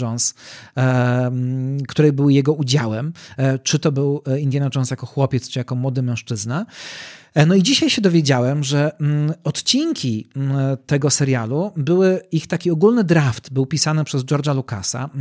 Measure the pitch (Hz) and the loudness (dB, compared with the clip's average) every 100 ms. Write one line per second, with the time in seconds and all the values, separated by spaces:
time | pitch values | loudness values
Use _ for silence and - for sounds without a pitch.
0 | 120 117 - - - - - - 127 127 | -6 -2 -4 -4 -16 -20 -10 0 2 2
1 | 123 123 123 127 127 131 131 139 135 - | 2 2 0 -2 -2 -2 -4 -4 -2 4
2 | 151 139 143 139 135 151 131 143 117 110 | 4 4 4 4 4 0 0 0 0 -4
3 | 147 170 - - 135 131 - 151 160 139 | -6 -10 -12 -2 0 0 -2 0 0 0
4 | 143 143 - 135 147 139 139 139 127 127 | 0 -2 -2 -2 0 0 0 -2 -2 -4
5 | 123 - 139 127 - 131 123 123 131 127 | -6 -2 0 0 -4 -6 -4 -4 -2 -2
6 | 127 117 - 113 110 139 - - - - | -2 -4 -4 -6 -4 -6 -6 -12 -16 -16
7 | - - _ - 156 190 185 277 320 - | -18 -20 _ 2 4 4 4 2 0 2
8 | 196 170 143 131 123 143 135 143 147 - | 2 4 4 2 2 0 0 0 0 0
9 | 147 147 151 160 151 - - 247 320 311 | 0 0 0 -2 -4 -4 0 0 0 -2
10 | 131 110 110 135 139 135 135 131 - 143 | -2 -4 -6 -4 -2 0 0 -2 -2 0
11 | 143 - 135 127 110 139 202 180 139 180 | 2 0 0 0 -2 -4 -4 -4 0 2
12 | 190 185 - 160 - 165 - 156 202 240 | 4 2 -2 -4 -4 -4 -2 2 4 4
13 | 185 165 139 113 - 131 135 156 - 156 | 4 4 2 0 -4 -4 -2 -2 0 0
14 | 151 143 127 143 147 135 127 107 - 123 | -2 -4 -2 -2 0 -4 -4 -8 -6 -8
15 | 139 139 | -8 -6